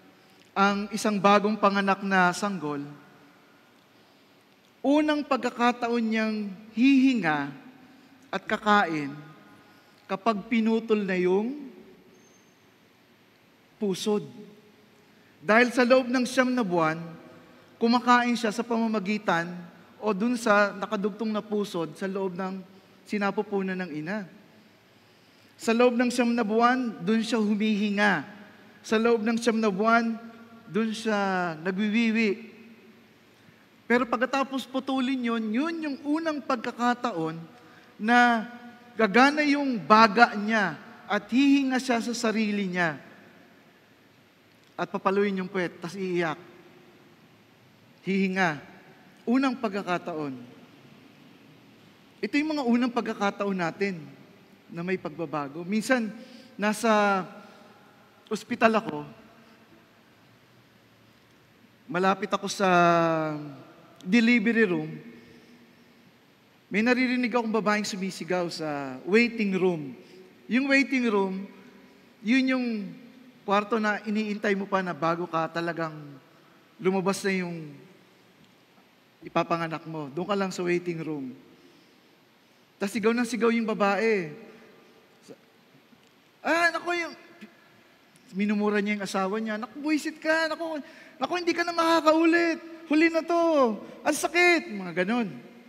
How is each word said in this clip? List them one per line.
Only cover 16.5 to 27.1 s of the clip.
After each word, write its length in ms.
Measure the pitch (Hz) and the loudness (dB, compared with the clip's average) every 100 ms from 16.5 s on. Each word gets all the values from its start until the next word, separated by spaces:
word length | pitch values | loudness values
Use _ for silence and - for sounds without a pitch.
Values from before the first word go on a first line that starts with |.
na 80 | 247 | 0
buwan, 400 | 196 175 156 160 165 - - - - - - - | 0 0 0 -2 -8 -16 -20 -20 -20 -20 -20 -2
kumakain 560 | 233 247 247 247 240 226 | 2 2 4 4 4 0
siya 160 | 220 | -2
sa 80 | 196 | -2
pamamagitan 1040 | 226 226 226 214 185 214 214 170 170 180 175 - - - | -2 -2 0 -2 -2 -2 0 -2 -2 -8 -16 -20 -20 -6
o 120 | 208 | -4
dun 240 | 190 240 240 | -2 -2 0
sa 400 | 226 208 202 190 | 2 4 2 -2
nakadugtong 560 | 190 214 202 196 220 | -6 -4 -4 -4 -4
na 80 | 214 | -4
pusod 560 | 214 208 202 175 156 151 | -4 -4 -4 -4 -6 -6
sa 120 | 196 | -8
loob 280 | 190 190 175 | -6 -6 -6
ng 240 | 190 190 180 - - - - | -8 -10 -14 -20 -20 -20 -8
sinapupunan 720 | 214 202 202 208 196 190 185 | -2 -2 -2 -2 -4 -2 -4
ng 120 | 180 | -6
ina. 360 | 151 156 214 175 - - - - _ _ _ _ _ _ _ _ - | -8 -8 -8 -10 -18 -20 -20 -20 _ _ _ _ _ _ _ _ -6
Sa 160 | - | 0
loob 240 | 226 247 233 | 4 4 4
ng 160 | 247 | 0
siyam 240 | 247 233 240 | 0 0 0
na 80 | |
buwan, 560 | 208 226 240 254 240 156 | 0 4 4 2 -2 -6
dun 240 | 175 | -2